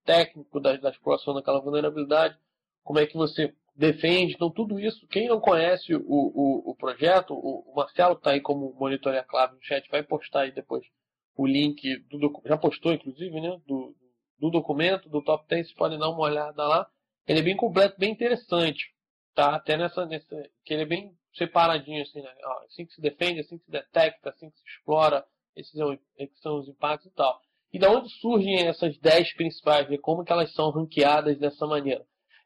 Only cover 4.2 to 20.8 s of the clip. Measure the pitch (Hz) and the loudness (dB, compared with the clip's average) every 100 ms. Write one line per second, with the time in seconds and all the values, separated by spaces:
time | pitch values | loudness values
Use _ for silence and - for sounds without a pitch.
4.2 | 175 143 170 165 220 202 214 - _ 190 | 2 0 -4 -2 -6 -4 -4 -6 _ -4
5.2 | 233 226 208 170 165 180 - 156 - 143 | 0 0 2 2 2 0 0 -4 0 0
6.2 | 143 - 139 131 - 127 131 127 156 185 | 0 0 0 0 -4 -8 -6 0 4 4
7.2 | 185 135 135 131 - 139 135 - 180 170 | 2 -4 -8 -10 -8 -4 -2 2 2 2
8.2 | - 143 139 143 135 131 135 135 135 131 | 0 0 0 -4 -6 -6 -4 -4 -2 -4
9.2 | 127 127 127 131 - 139 - 147 151 151 | -2 0 0 -2 -6 -6 -4 -6 -4 -6
10.2 | - 143 135 131 - 131 - _ _ _ | -4 -4 -2 -6 -8 -10 -10 _ _ _
11.2 | _ - 135 135 147 147 135 131 - 147 | _ -4 0 2 0 -2 -6 -8 -10 -4
12.2 | 147 147 - 147 156 - 165 160 139 131 | -4 -4 -4 0 0 0 -2 -2 -4 -12
13.2 | 180 156 165 180 151 135 123 - _ _ | -10 -8 -8 -8 -8 -8 -8 -16 _ _
14.2 | _ _ 151 165 156 143 170 190 - 147 | _ _ -2 0 -2 -2 0 -2 -4 -4
15.2 | 147 156 - 170 165 - 165 156 156 165 | 0 -2 -2 -4 -4 -4 -4 -2 -4 -2
16.2 | 151 147 151 147 147 160 196 _ _ _ | -2 -2 -4 -4 0 0 -2 _ _ _
17.2 | - 156 160 196 233 175 196 196 202 220 | -2 0 0 0 0 2 2 2 -4 -2
18.2 | 240 233 - 175 165 143 - _ _ _ | -2 -2 -2 0 0 -2 -10 _ _ _
19.2 | _ - 143 156 - 156 170 - 170 156 | _ 0 2 0 -2 -2 -2 -4 -6 -8
20.2 | - 151 143 _ - 151 | -12 -14 -16 _ -6 -4